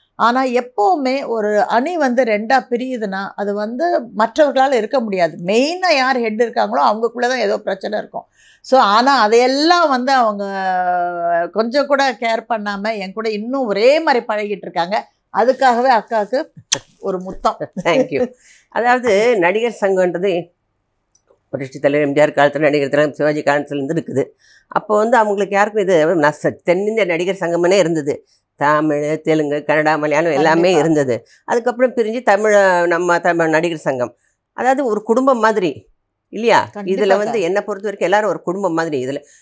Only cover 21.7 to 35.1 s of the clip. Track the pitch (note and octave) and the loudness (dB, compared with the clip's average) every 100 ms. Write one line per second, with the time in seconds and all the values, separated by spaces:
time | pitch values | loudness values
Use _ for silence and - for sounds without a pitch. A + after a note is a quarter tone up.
21.7 | C#3+ C#3 C#3+ D3 C#3+ D3+ C#3 C#3+ C#3+ D3+ | -2 0 0 0 2 2 4 2 2 0
22.7 | D3 C#3 C#3 D3+ D3+ D3 D3+ C#3+ D3 C#3+ | 0 0 0 0 0 -2 -2 0 -2 -2
23.7 | C#3+ C3+ E3 - B2+ - _ _ _ - | -6 -6 -8 -6 -4 -6 _ _ _ -8
24.7 | - - G#3+ A3 C4 G#3+ G3 F#3+ G3 G#3 | -6 -2 0 2 2 2 0 -2 0 0
25.7 | G#3+ F#3+ F3 D#3 F3+ D3 D3+ D#3+ A#2+ - | 0 2 2 4 2 2 0 -4 -4 -2
26.7 | F3 G#3 A3 F#3+ E3 F3+ F#3 E3+ E3+ F3 | 0 0 -2 -2 -2 -2 -4 -2 0 2
27.7 | G3+ E3 E3 C#3+ C3 _ _ _ - D3 | 4 2 0 -2 -6 _ _ _ -4 0
28.7 | D3+ D#3 D3 D3 D#3 D#3 D#3 D3+ D3 D3 | 2 0 -2 -2 -4 0 0 0 -4 0
29.7 | D3+ D3+ D3+ D3+ D3 E3 C#3+ D#3 D#3+ F3 | 0 2 0 0 0 0 2 2 4 2
30.7 | F3 D#3 D3+ C3+ A2+ - _ - A#3 A#3 | 2 2 2 0 -2 -6 _ -4 -4 -2
31.7 | A#3 B3+ B3 G#3+ A#3+ B3 G3+ G#3+ G#3 G3 | 0 -2 0 -2 -2 0 2 4 4 4
32.7 | F3+ F3 E3+ F3 E3+ F3+ E3+ D#3+ D#3 E3+ | 2 2 0 2 0 2 0 2 2 0
33.7 | D#3+ D#3+ C3 A#2+ - _ _ _ - A#3+ | -4 -4 -4 -4 -8 _ _ _ -4 0
34.7 | C4+ C4+ G#3+ G#3+ | 0 0 -2 0